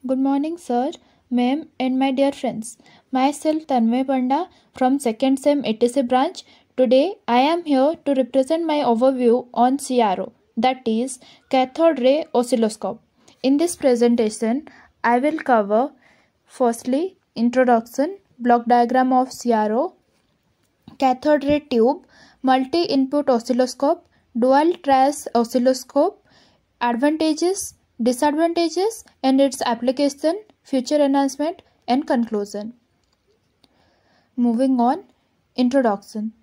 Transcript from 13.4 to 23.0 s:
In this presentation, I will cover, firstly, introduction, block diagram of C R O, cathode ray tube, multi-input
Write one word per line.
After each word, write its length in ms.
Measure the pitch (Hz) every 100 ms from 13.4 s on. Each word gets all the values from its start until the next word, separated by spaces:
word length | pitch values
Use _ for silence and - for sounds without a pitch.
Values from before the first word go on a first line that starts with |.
In 120 | 262 285
this 220 | 339 -
presentation, 920 | 285 240 240 240 214 214 220 254 - - _ _ 226
I 140 | 247
will 180 | 285 311
cover, 540 | - 233 202 214 285 _ _ _ _ _ _
firstly, 720 | - 247 233 - 269 370 _ _ -
introduction, 840 | 233 247 254 233 226 - 302 392 _ _
block 260 | 240 240 233
diagram 480 | 240 240 254 262
of 180 | 254 254
C 220 | - 240
R 180 | 220 214
O, 220 | 220 339 _ _ _ _ _ _ _ _ _ - -
cathode 460 | 269 254 302 302 277
ray 160 | 294
tube, 440 | 294 240 226 349 _ _ - _
multi-input 880 | 254 262 262 339 349 277